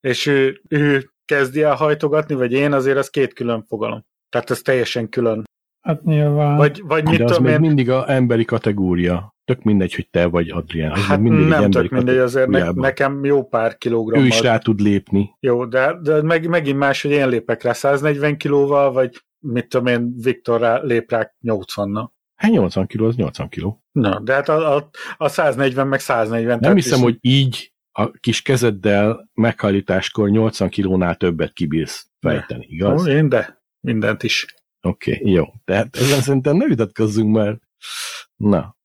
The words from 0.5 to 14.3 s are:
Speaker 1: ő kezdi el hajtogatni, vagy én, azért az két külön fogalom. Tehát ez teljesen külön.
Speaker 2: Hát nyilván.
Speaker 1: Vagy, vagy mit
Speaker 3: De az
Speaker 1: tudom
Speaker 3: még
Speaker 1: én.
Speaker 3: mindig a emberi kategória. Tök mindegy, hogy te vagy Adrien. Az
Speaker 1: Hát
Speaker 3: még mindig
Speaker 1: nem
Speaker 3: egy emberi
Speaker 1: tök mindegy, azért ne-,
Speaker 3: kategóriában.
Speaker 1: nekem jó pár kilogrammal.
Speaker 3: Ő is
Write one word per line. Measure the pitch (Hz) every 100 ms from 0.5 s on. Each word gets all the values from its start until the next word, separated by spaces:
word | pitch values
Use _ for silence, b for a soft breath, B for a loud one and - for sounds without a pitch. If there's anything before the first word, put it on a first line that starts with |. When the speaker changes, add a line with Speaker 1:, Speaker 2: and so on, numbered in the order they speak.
| 135 _
Speaker 1:
ő | 151 147 139 131 _
kezdi | - 147 131 139
el | 151
hajtogatni, | 127 151 151 156 151 156
vagy | 143 123
én, | 127 147
azért | 139 131 135
az | 131
két | - 131
külön | - 120 117 -
fogalom. | 110 110 113 - _ _
Tehát | 120 -
ez | 120
teljesen | - 127 113 123 110
külön. | - 117 110 104 _ _ _
Speaker 2:
Hát | - 151
nyilván. | - 151 147 147 147 147
Speaker 1:
Vagy, | 147 147
vagy | 180 160
mit | 156 165
Speaker 3:
De |
az | 117
Speaker 1:
tudom | 170 127
Speaker 3:
még |
Speaker 1:
én. | 151
Speaker 3:
mindig | 160 147 120
a | 131 120
emberi | 135 123 117
kategória. | 113 113 - 101 92 87 87 90 98 _
Tök | - 123
mindegy, | 110 104 92
hogy | - -
te | 87 87
vagy | 87 85
Adrien. | 87 80 82 78
Az | 80 98
Speaker 1:
Hát | 98
Speaker 3:
még | 110
mindig | 151 156
Speaker 1:
nem | 160
Speaker 3:
egy |
emberi | 104 120 117
Speaker 1:
tök | 131
mindegy, | 123 127
azért | 127 131 131
ne-, | 135
Speaker 3:
kategóriában. | 85 -
Speaker 1:
nekem | 135 131 139 139
jó | 139 143 131
pár | 120 113 -
kilogrammal. | 123 117 110 127
Speaker 3:
Ő |
is | 131